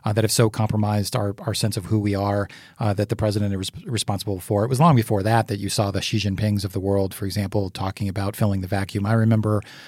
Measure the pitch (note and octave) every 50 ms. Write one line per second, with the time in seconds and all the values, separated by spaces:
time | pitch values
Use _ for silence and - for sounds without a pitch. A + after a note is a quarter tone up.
0 | - A2 G#2 A2+ A2 G#2+ - - A#2 A2 - - A2 G#2+ - A2 G#2 G#2 G#2 G#2
1 | G2 - - A2+ G#2 G2+ G2+ - - A2+ G2 - - G#2+ G#2 G#2+ F2 F2 A2 G#2+
2 | G2+ G#2 G2 G2 G2+ G2+ G2+ G2+ G2+ - - - - - - - A#2 G#2+ G2 G2+
3 | G#2 - G#2 - G#2+ G#2+ G2+ G#2 G#2 G2+ G2 F#2+ F#2+ - - - - F#3 A#2+ G#2
4 | - - G2+ F#2+ - G#2+ G2 F2+ - - G#2+ G2+ G#2+ B2+ C3+ A#2+ D#3+ F3 C#3+ A#2
5 | G#2+ - A2 G2 G2 A2 A#2 A#2 A2 - G2+ G2+ G2+ F#2+ - - G#2 G2+ F#2+ F#2+
6 | - - - G#2+ G2 G#2 G2 F2+ G#2+ G#2+ G#2 G2+ F#2+ G2 - G2+ F#2 G2 G2+ G2
7 | G2 F#2 - - G#2 G2 F2+ G2+ G2+ F#2 - G#2+ G2 F#2 - - G2 F#2+ - -
8 | G#2 G2 F#2+ G2+ G2 G2 - - A2+ G#2 G2 F#2+ F#2 F2+ G#2 G2 F#2+ F#2 - G#2
9 | G2 G2+ A2+ A2+ A2 A2+ A2 A2 G#2 G#2+ G#2+ G#2 - - - - -